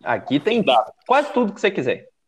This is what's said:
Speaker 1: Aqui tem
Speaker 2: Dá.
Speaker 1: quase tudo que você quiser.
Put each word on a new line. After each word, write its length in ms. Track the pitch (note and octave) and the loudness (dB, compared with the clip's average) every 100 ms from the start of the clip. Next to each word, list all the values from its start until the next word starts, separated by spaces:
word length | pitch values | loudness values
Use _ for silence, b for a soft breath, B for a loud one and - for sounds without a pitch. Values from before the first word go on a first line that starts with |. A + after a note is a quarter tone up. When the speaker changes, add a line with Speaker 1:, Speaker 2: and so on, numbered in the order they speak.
Speaker 1:
Aqui 360 | - A2+ - C#3+ | -4 -4 -2 -2
tem 220 | G#3 A#3 | 0 0
Speaker 2:
Dá. 300 | D3 A#2+ - - - | 2 2 0 -6 0
Speaker 1:
quase 260 | C4 D4 | 0 2
tudo 200 | B3+ A3 | 0 -2
que 60 | - | -2
você 100 | G3+ | -2
quiser. 380 | G3 B2 F2+ - _ | -2 -2 -4 -8 _